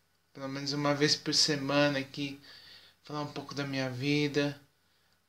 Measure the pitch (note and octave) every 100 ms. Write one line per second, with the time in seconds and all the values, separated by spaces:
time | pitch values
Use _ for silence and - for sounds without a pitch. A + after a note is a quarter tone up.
0 | _ _ _ C#3 C3+ C#3 C#3+ D3 C#3+ C#3+
1 | D3 - - C#3+ - C#3+ C3+ C#3+ D3 C#3
2 | C3+ - C#3+ C#3 - - - - - _
3 | - D3 C#3+ C#3+ - C#3+ C#3 C3+ C3 B2
4 | C#3+ D3 D3 C#3+ C#3+ C#3+ - _ _ _
5 | _ _